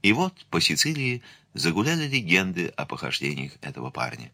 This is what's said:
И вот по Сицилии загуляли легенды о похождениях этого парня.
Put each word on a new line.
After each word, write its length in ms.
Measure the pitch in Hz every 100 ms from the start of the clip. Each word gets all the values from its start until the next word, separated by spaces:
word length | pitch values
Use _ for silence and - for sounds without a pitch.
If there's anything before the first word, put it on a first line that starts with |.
И 120 | 98
вот 320 | 113 185 - -
по 120 | 175
Сицилии 600 | - - 147 151 127 123 - - _
загуляли 540 | - 69 82 127 165 147
легенды 600 | 135 92 90 95 87 85
о 180 | - 82
похождениях 680 | - 71 - 69 71 69 -
этого 300 | 80 67 64
парня. 400 | 69 64 - 60